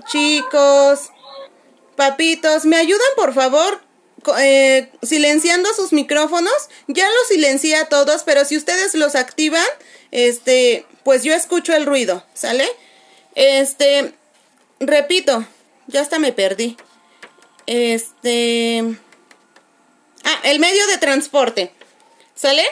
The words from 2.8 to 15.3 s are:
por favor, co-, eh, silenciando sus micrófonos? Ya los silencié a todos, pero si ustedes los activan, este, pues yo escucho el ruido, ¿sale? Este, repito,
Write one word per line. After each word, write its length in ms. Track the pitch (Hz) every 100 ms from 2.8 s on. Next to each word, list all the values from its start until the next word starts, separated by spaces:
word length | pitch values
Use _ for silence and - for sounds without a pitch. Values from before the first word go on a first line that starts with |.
| 330 403 523 539
por 180 | 311
favor, 480 | 262 262 294 359 403 _ _ _ _
co-, 140 | - 202
eh, 540 | 277 269 269 262 254 -
silenciando 720 | 240 311 294 302 339 349 392
sus 200 | 440 370
micrófonos? 580 | 302 262 294 302 349 349 571 - - -
Ya 200 | 311 381
los 200 | 466 480
silencié 480 | 381 285 269 311 311
a 80 | 311
todos, 380 | 285 285 330
pero 200 | 339 277
si 140 | 285 302
ustedes 360 | 302 359 381 311
los 200 | 294 285
activan, 500 | 254 - 311 320 403 605 - - _
este, 720 | 240 240 240 262 254 247 226 - _ -
pues 180 | 254
yo 100 | 240
escucho 400 | 330 339 349 330
el 120 | 311 294
ruido, 400 | 277 214 180 -
¿sale? 360 | - 226 247 320 480 _ _ _ _ _ -
Este, 800 | 269 269 269 - 285 277 262 - _ _ _ _ _ -
repito, 640 | 277 294 285 359 302